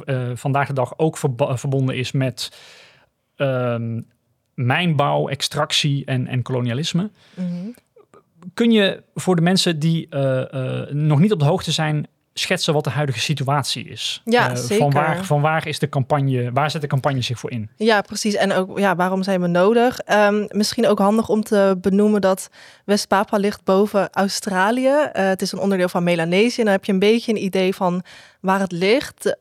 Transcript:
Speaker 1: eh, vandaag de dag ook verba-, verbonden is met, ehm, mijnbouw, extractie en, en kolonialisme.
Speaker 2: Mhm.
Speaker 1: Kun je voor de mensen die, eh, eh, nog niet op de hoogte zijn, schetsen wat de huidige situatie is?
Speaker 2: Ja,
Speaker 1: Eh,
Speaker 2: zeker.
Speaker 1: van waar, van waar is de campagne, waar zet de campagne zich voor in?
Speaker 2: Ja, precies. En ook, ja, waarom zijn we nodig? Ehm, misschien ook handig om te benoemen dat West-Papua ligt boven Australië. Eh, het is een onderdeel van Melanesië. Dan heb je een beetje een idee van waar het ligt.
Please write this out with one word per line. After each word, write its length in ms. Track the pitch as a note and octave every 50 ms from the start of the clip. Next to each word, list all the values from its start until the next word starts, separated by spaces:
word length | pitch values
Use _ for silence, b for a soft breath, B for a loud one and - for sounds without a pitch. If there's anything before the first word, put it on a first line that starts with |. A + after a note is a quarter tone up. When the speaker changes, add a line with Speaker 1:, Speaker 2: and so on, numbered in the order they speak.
| -
Speaker 1:
eh, 240 | - C3+ B2+ B2 B2 B2
vandaag 340 | A#2+ - C#3+ C3+ C#3 C#3 -
de 60 | C#3+
dag 240 | C3 B2 - - -
ook 200 | D#3 D#3+ E3 -
verba-, 400 | - D3 B2 A#2 D3 C3+ C3 A#2
verbonden 380 | - C#3+ C3+ C3+ C3 B2+ B2
is 160 | B2 B2+ -
met, 400 | - C#3 C3 B2+ - - - - B B B B B B B B B B B B _ _ _ _ _
ehm, 640 | - C#3+ C3+ C3 B2+ B2 B2 A#2+ A#2 A#2 A2+ A2+ A2+ - - _ _ _ _ _ _ _ _ _
mijnbouw, 760 | - B2+ A#2+ C#3 D#3+ F3+ F3 D#3 C#3 C#3+ D3 D3 D3 D3 C#3
extractie 760 | C#3 - - - - D3 D3 - - - - D3 C#3 C#3 -
en, 220 | - C3 B2+ B2+ -
en 140 | B2 B2+
kolonialisme. 680 | A#2+ - B2+ B2+ B2 B2 A#2 C3 E3+ - - E3+ F#3+ G#3+ b b b b b
Speaker 2:
Mhm. 140 | - F#3 F3 F3 F3 F3+ A3 B3 - _ _ _ - - _ - - _ _ _ E3 E3+ F3+ -
Speaker 1:
Kun 180 | - A#3 A#3
je 320 | A3+ G#3+ G3 F#3 - - - _ _
voor 200 | E3 - F#3 F#3
de 60 | E3+
mensen 380 | D#3+ F3 F#3+ F3+ - F3+ E3 D3
die, 280 | D3 E3 E3 E3 - -
eh, 440 | - C#3 C3+ C3+ C3 C3 C3 - - C3 B2+ B2+ B2+ B2+
eh, 80 | B2 -
nog 300 | C3+ D3 D3+ D3+ D3+ C3+
niet 120 | F3 G#3+
op 80 | G#3+ D#3+
de 60 | C#3+
hoogte 260 | C#3+ F3 F#3+ - -
zijn, 360 | D3 - D#3 D3+ D3+ D3+ D#3 - _ _ _ _ _
schetsen 400 | - - - F#3+ F3 - - D3+
wat 100 | D3+ D3
de 60 | D3
huidige 300 | G#2+ D3 D3+ C#3 A#2+ A2
situatie 640 | - - D3+ - C#3 B2+ C#3+ D3 B2+ - - C3 - -
is? 320 | - - - - - - -
Speaker 2:
Ja, 240 | A3+ A3+ A#3+ G#3+ C#3
Speaker 1:
Eh, 60 | B2
Speaker 2:
zeker. 220 | B2 B2 - G#3 G3+
Speaker 1:
van 140 | D3 C#3+
waar, 340 | C#3 C#3+ D3+ D#3+ D#3 F3 F#3+
van 160 | - D3 D3
waar 260 | C#3+ D#3 D#3 D#3+ - D#3
is 120 | D3 -
de 100 | - C#3+
campagne, 640 | - C#3+ B2 - D#3 C#3+ C#3 C3+ C3 B2+ A#2+ B2
waar 200 | A#2+ C3+ D3 D3+
zet 100 | - E3
de 60 | C#3+ C#3+
campagne 340 | D3 C3 - D3 C#3 C3
zich 180 | A#2 - B2 -
voor 120 | - -
in? 180 | B2+ A#2 G#2+ G#2+ -
Speaker 2:
Ja, 260 | - G#3+ A3+ A3 G3+
precies. 320 | F#3+ - G#3+ G#3 - A3 G3+
En 180 | - G3 G3 F#3+
ook, 260 | F3+ F#3 G3 - -
ja, 160 | G3+ G3 F3
waarom 280 | E3 F3+ F#3 F#3+ F#3+ F#3+
zijn 180 | G3 F#3+ F#3
we 60 | F3+ F3
nodig? 520 | E3+ F3 F3+ G3+ A#3 A#3 A#3 B3+ B3 -
Ehm, 460 | - - G3 G#3 G#3 G3+ G#3 G#3 G#3 -
misschien 400 | - G3 G#3+ - - - A3+ -
ook 120 | G#3 G3+
handig 300 | G3 G3+ G#3+ A3+ A3 -
om 140 | A3 A3 G#3+
te 340 | - A3 G3+ G3 G3 F#3+ F#3
benoemen 400 | F#3 G3+ F#3+ G3+ G#3 G#3 G#3+ G#3
dat 280 | G3 F#3+ F#3+ F#3+ - - B B B B B B B
West-Papua 520 | - G3+ G3+ - - G#3 G3 G#3+ - - G#3
ligt 260 | G3 G#3 G3+ - _
boven 460 | - F#3+ F#3+ G#3 G#3 - G3+ F3+ - -
Australië. 960 | E3+ F#3+ G3 - - - G#3+ F#3+ F#3 F#3+ G#3 A#3+ B3+ B3+ C4 C#4 D4+ D4 - -
Eh, 120 | - F#3+ F#3+
het 140 | F#3+ F#3
is 100 | G3+ F3+
een 80 | - F#3
onderdeel 300 | F#3 G3 G3 F3+ F3+ F3+
van 140 | - F3+ F3
Melanesië. 600 | F3 F3 E3 D#3+ E3 F3 F#3+ A3 B3 A#3+ - A#3
Dan 80 | G#3
heb 140 | F#3+ G3 -
je 60 | -
een 80 | G3 F#3+
beetje 320 | G3+ G#3 A3+ A#3 - -
een 120 | A3 - G3+
idee 320 | F#3+ - F#3+ F#3 F#3 G3
van 280 | - G3 F3+ F3 F#3 B B B B B B B B
waar 180 | - F#3+ F#3+ G3
het 120 | G3 F#3+
ligt. 640 | F3+ E3 F3+ G3 A3+ C#4+ - - - _ - G#3 - -